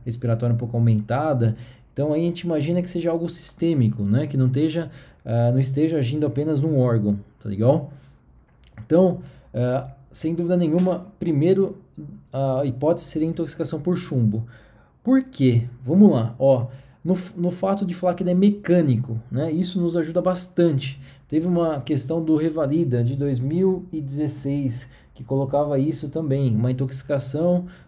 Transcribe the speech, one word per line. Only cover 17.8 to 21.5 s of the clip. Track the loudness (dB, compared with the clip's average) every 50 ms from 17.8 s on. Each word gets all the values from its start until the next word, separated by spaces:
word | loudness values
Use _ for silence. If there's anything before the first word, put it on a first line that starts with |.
| -2
de | -4 -4
falar | -2 -2 -2 -2
que | 0
ele | 0 0
é | 2
mecânico, | 6 4 4 4 2 0 2 4 4 4 4 2 0 0 -4 -6 -8 -8 -6
né? | -4 -4 -2 -2
Isso | 0 -2 -2 -2 -2 -2
nos | -2 0 0
ajuda | 0 -2 0 -2 -2
bastante. | 0 0 -2 -2 -6 -4 2 2 4 4 4 0 -2 -6 -10 -12 -18 -20 -20 -20 _ _
Teve | -2 -2 0
uma | 2